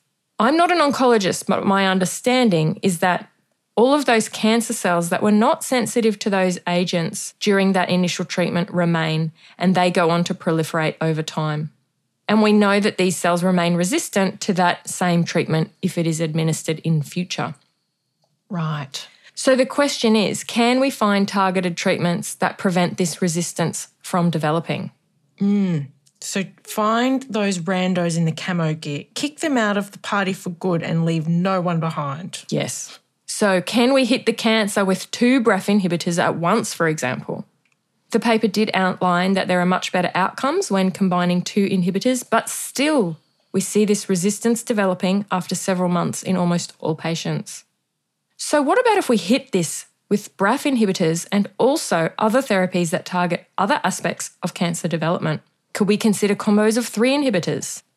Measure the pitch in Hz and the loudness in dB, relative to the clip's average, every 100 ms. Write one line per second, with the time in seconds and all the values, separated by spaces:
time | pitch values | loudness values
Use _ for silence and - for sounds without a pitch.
0 | _ _ _ - 220 320 339 349 285 - | _ _ _ 0 2 4 4 4 2 2
1 | 254 233 185 - - - - 196 190 185 | 4 4 2 -2 -2 0 2 2 2 2
2 | 180 - 254 254 240 165 156 - 196 170 | 0 -2 0 2 4 4 0 0 -2 0
3 | 185 175 - _ _ _ _ - 247 294 | 0 0 -6 _ _ _ _ 2 4 4
4 | 254 226 214 - 220 233 226 233 190 175 | 4 2 0 -2 2 2 0 -4 0 0
5 | 170 180 208 208 240 320 - 254 220 247 | 0 0 2 4 4 2 0 -2 0 0
6 | 220 208 214 196 185 180 - 175 180 175 | 0 0 -2 0 0 -2 -2 -2 0 -2
7 | 165 - - - 208 196 190 190 - 180 | -2 -6 -12 -4 0 2 2 2 0 0
8 | 180 - 175 - 175 175 170 180 170 165 | 0 -2 -4 -2 -2 -2 -2 0 0 0
9 | 160 156 160 - - - 180 180 180 180 | 0 -2 -4 -8 -20 -2 2 4 2 2
10 | 165 170 170 180 - 160 151 165 156 - | 2 2 0 -2 -2 -2 -2 -2 -2 -2
11 | 160 156 156 - 156 151 156 - _ _ | -2 -2 -4 -4 -4 -4 -8 -12 _ _
12 | _ _ - 214 214 208 202 202 214 - | _ _ 0 4 6 6 4 4 0 0
13 | 185 165 175 175 185 180 170 175 180 311 | 0 0 0 2 2 2 2 0 0 -2
14 | - 202 196 - - 180 175 - - - | -2 0 -2 -2 -4 0 0 0 -8 -4
15 | 180 170 165 175 143 160 - _ 180 - | 0 2 0 -2 0 0 -2 _ -4 -2
16 | 165 156 165 156 160 151 - 156 160 156 | -2 -2 -4 -2 -2 -2 -4 -4 0 0
17 | 143 175 180 - - - _ _ _ _ | 0 -6 -6 -6 -8 -10 _ _ _ _
18 | _ _ _ _ _ 175 156 151 135 - | _ _ _ _ _ -4 -4 -4 -8 -12
19 | - _ - - - 262 262 - 285 - | -16 _ -18 -2 2 4 2 2 0 2
20 | 226 220 190 214 - 226 233 254 269 262 | 2 4 2 -2 -4 0 2 4 2 2
21 | 208 202 196 202 190 185 180 170 190 - | 2 2 2 2 2 2 -2 -2 -2 0
22 | 175 170 - - - - 202 180 175 208 | 0 -2 -6 -4 -4 -2 0 2 0 0
23 | 175 - 180 165 165 - 160 - - _ | -4 0 -2 -2 -4 -4 -4 -4 -12 _
24 | - 185 175 165 147 165 160 151 135 - | -4 0 0 0 0 0 -2 -6 -8 -12
25 | _ _ _ _ 202 202 190 160 139 _ | _ _ _ _ 0 2 0 -2 -4 _
26 | _ _ - 202 180 - - - 214 226 | _ _ -8 -6 -6 -12 -10 -2 0 2
27 | 254 262 262 208 202 180 165 185 185 180 | 0 -2 -2 -2 -2 -2 -2 -2 0 0
28 | 170 165 160 156 - 175 160 156 156 143 | 0 0 -2 -2 -4 -2 -2 -4 -6 -8
29 | - - 294 302 320 254 208 202 202 - | -10 -8 -8 -4 -2 0 0 -2 -4 -12
30 | - 208 185 190 180 165 190 170 - 165 | -4 -2 -2 -4 -8 -6 -2 -2 0 0
31 | 165 165 156 170 185 190 175 165 160 160 | 0 0 0 0 0 0 0 -2 -2 -4
32 | 143 143 180 - - 147 - - - - | -6 -8 -10 -14 -6 -4 -4 -8 -12 -18
33 | _ _ - - 208 185 180 220 247 269 | _ _ -12 -2 2 2 0 2 4 4
34 | 240 240 233 233 226 220 202 214 190 185 | 2 0 0 -2 0 0 0 0 0 -2
35 | - - 240 269 226 190 196 202 185 170 | -4 0 2 4 4 2 2 2 2 -2
36 | - 170 143 160 170 226 214 - 165 156 | -2 0 0 0 0 0 -2 -2 -2 0
37 | 123 135 - 127 - _ _ _ _ _ | -4 -6 -8 -12 -12 _ _ _ _ _
38 | _ 226 226 226 220 202 214 190 185 - | _ -2 2 2 2 0 0 0 0 0
39 | 180 175 185 190 - 180 180 185 - 185 | 0 2 2 0 2 2 2 0 0 -2
40 | 175 175 196 - 269 359 392 190 185 185 | -2 0 -2 -2 -2 -2 0 0 0 0
41 | 190 180 180 180 - 214 196 190 180 185 | 0 2 2 0 0 0 0 0 0 0
42 | 254 254 - 226 - - - - 294 302 | 0 -2 0 -2 -2 -10 -8 -2 2 2
43 | 175 160 _ _ _ 190 - 208 208 202 | 0 -6 _ _ _ -4 0 0 2 0
44 | - 185 196 202 233 226 - 214 190 180 | 0 0 0 0 0 0 -2 0 0 0
45 | 185 196 202 185 - 180 - 180 180 175 | 0 0 0 -4 -4 -4 -2 0 0 0
46 | 151 - - 180 175 170 - _ - 160 | -2 -4 -2 0 2 0 -4 _ -6 -4
47 | 165 165 - 156 - - _ _ _ _ | -4 -4 -4 -6 -8 -16 _ _ _ _
48 | _ _ _ _ - 294 277 392 494 392 | _ _ _ _ 0 0 4 4 4 2
49 | 302 226 175 247 - 185 165 - - _ | 2 0 2 0 0 -2 -2 -6 -14 _
50 | _ 202 - - 196 277 294 254 208 185 | _ -4 -4 0 0 2 0 2 2 2
51 | 165 170 - 202 202 - 247 320 - 175 | 0 0 -2 -2 -2 0 2 2 0 -2
52 | 160 - 214 247 269 196 185 180 170 170 | -2 0 0 2 2 0 0 0 -2 -2
53 | - 180 175 170 - - 196 302 190 - | -4 -2 -2 -4 -6 -4 0 0 -2 -2
54 | - - - _ 180 - 170 170 175 160 | -6 -6 -12 _ -10 -4 -4 -2 -4 -2
55 | 156 - 156 143 - _ _ - 196 208 | -2 -2 -2 -4 -8 _ _ -2 2 4
56 | 226 196 202 202 - 208 214 226 226 208 | 2 2 0 0 2 4 4 2 -2 0
57 | 247 285 269 185 156 - - - _ | 2 2 2 0 -2 -6 -8 -12 _